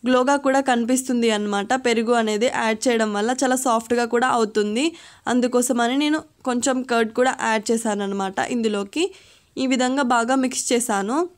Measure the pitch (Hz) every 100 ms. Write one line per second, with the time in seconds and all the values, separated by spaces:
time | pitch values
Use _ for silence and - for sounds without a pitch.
0 | 233 254 254 285 269 269 269 240 233 254
1 | 262 247 233 214 208 202 196 254 254 226
2 | 226 240 220 214 240 - 226 220 262 233
3 | 220 208 214 254 262 254 262 226 226 240
4 | 240 240 254 247 220 214 208 214 311 330
5 | - - - 247 247 247 247 240 233 262
6 | 294 311 - _ - 247 240 262 254 233
7 | 226 226 254 - 226 220 214 226 226 208
8 | 202 196 196 190 - 247 220 208 202 294
9 | 370 - - - _ - 262 262 254 269
10 | 254 240 233 269 262 254 - 240 240 202
11 | 196 269 349